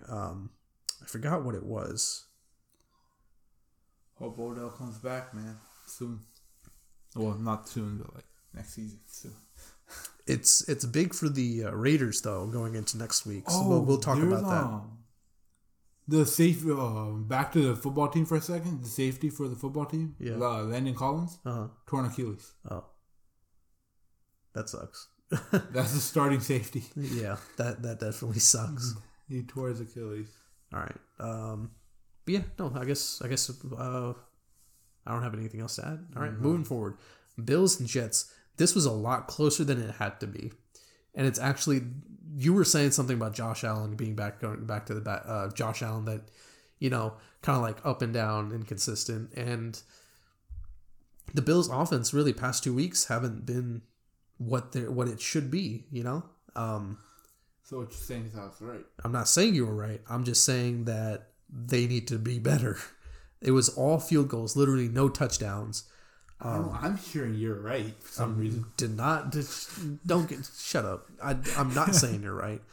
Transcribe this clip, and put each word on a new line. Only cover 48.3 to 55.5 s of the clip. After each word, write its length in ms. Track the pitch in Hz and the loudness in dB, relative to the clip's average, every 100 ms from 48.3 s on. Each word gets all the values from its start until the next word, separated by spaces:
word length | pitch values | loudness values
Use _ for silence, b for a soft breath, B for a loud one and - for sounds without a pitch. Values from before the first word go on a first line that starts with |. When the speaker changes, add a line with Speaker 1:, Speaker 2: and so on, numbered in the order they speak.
| 107 107 | 0 -2
Speaker 1:
inconsistent. 840 | 113 110 101 - 107 - 113 110 | -6 -6 -4 -2 -2 -4 -4 -6
And 480 | - 123 120 117 107 - b b b b b - - - - - - _ - - | -6 -4 -4 -6 -10 -16 b b b b b -16 -14 -12 -14 -20 -20 _ -20 -4
the 80 | 147 | 0
Bills' 280 | 127 175 165 | 4 4 4
offense 440 | 127 165 135 117 | 2 2 2 2
really 200 | 143 147 | 4 2
past 300 | - 123 123 | 2 0 0
two 120 | 131 123 | 0 0
weeks 300 | 175 - - | 2 0 0
haven't 400 | 117 123 107 123 | 0 -2 -4 -4
been 360 | 123 123 117 - _ _ _ _ - | -4 -2 -6 -10 _ _ _ _ -8
what 340 | 120 127 123 | -2 -2 -2
they're, 180 | 135 117 | -4 -2
what 160 | 123 123 | 0 0
it 120 | 110 | -2
should 300 | - 160 | -2 -2
be, 360 | 135 | 0